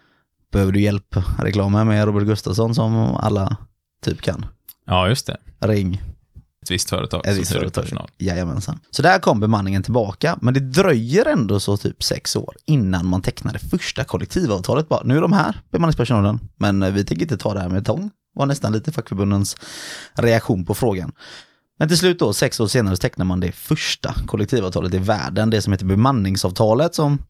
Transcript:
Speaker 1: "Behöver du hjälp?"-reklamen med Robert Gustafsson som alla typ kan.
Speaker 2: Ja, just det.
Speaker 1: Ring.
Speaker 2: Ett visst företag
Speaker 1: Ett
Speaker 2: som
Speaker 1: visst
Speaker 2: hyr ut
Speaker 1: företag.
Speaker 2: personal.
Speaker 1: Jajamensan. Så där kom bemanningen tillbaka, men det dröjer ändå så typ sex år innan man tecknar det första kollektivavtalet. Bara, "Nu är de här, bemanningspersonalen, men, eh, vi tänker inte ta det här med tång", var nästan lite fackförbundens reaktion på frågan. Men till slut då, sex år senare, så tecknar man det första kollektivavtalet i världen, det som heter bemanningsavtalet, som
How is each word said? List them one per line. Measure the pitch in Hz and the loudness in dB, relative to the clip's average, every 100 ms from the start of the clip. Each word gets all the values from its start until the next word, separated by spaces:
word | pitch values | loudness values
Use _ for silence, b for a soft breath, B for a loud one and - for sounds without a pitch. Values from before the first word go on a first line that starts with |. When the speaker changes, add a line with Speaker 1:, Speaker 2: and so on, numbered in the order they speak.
| b b b _ - | b b b _ -4
Speaker 1:
"Behöver | 101 95 | 0 2
du | 101 | 2
hjälp?"-reklamen | 104 101 - 98 90 - 104 101 98 104 110 | 2 0 -2 -2 0 -2 0 0 2 2 4
med | 104 | 4
Robert | 107 104 104 | 2 2 2
Gustafsson | 104 - 101 117 | 0 0 0 0
som | 117 113 113 | 2 2 2
alla | 120 123 107 101 95 - - _ _ _ | 2 0 0 0 0 -4 -10 _ _ _
typ | - 80 | -6 -4
kan. | - - - - - - - | -4 -4 -8 -14 -20 -18 0
Speaker 2:
Ja, | 90 92 | 2 2
just | 131 - | 0 -4
det. | - - - | -10 -14 -4
Speaker 1:
Ring. | 107 104 92 92 - - _ - _ _ | 0 2 0 -4 -8 -16 _ -20 _ _
Speaker 2:
Ett | - | -6
visst | 90 - | -4 -2
företag | 92 - 85 - | -4 -2 -2 0
Speaker 1:
Ett | |
Speaker 2:
som | 98 | 0
Speaker 1:
visst | 92 | 0
Speaker 2:
hyr | 92 | -2
ut | |
Speaker 1:
företag. | 92 - | -2 -4
Speaker 2:
personal. | - - - - | -6 -8 -10 -6
Speaker 1:
Jajamensan. | 92 87 85 - 120 156 _ | -4 -2 -2 -4 -6 -8 _
Så | - | 2
där | 165 190 | 4 4
kom | - 110 | 2 2
bemanningen | 107 107 95 98 | 2 2 0 -2
tillbaka, | - 120 101 - 131 - | 0 0 -2 -2 -2 0
men | 120 | 0
det | 135 | 0
dröjer | 131 156 196 120 117 180 302 | 0 2 4 2 2 2 2
ändå | 233 101 101 | 2 2 0
så | 98 101 | 0 0
typ | - - | -2 -4
sex | - - - 104 | -6 -4 -4 -6
år | - - | -6 -10
innan | - 147 95 92 92 | 0 2 2 0 0
man | 92 | 0
tecknar | - - - | -2 -4 -6
det | 101 | -6
första | - 180 - - | -4 -4 -4 -6
kollektivavtalet. | - 90 98 - 156 95 90 127 160 | -4 -4 -2 -2 0 0 0 -2 0
Bara, | 123 | -2
"Nu | 120 147 | 2 2
är | |
de | 175 | 4
här, | 196 - - - | 2 0 -4 -4
bemanningspersonalen, | - 165 151 123 110 101 113 - - | 0 2 2 2 2 2 0 -6 -2
men, | 101 98 | 0 2
eh, | 95 | 2
vi | 98 | 0
tänker | 98 - | 0 -2
inte | 151 101 | -2 -2
ta | 110 | -2
det | 101 | -2
här | 87 | -2
med | 92 104 | -2 -2
tång", | 143 208 _ _ | -4 -4 _ _
var | - 139 | -4 -2
nästan | 139 107 | 0 -2
lite | 107 - | -2 -2
fackförbundens | - - 98 101 98 98 - B B B B B | -6 -6 -2 2 2 0 -6 B B B B B
reaktion | - 117 113 - 98 | 0 2 2 2 -2
på | 85 | -2
frågan. | 104 120 92 78 - B B B B B - | 0 0 -2 -6 -12 B B B B B -4
Men | 156 | 0
till | 165 | 4
slut | 180 175 | 2 2
då, | 127 | 0
sex | 101 135 - | 2 0 2
år | 104 | 2
senare, | 131 98 92 | 2 2 0
så | |
tecknar | - - | -2 0
man | 92 92 | 0 0
det | 90 | -2
första | - - 156 - - - - - | -4 -4 -2 -2 -4 -4 -4 -4
kollektivavtalet | 101 104 123 95 87 87 | -2 0 0 0 -2 0
i | 92 | 0
världen, | 95 104 64 98 110 | 0 0 -2 0 2
det | 107 | 2
som | 101 | 2
heter | 98 92 | 0 2
bemanningsavtalet, | 98 131 131 95 95 92 95 110 117 175 | 4 4 2 0 0 -2 2 2 4 2
som | - 147 143 - | 2 0 0 -4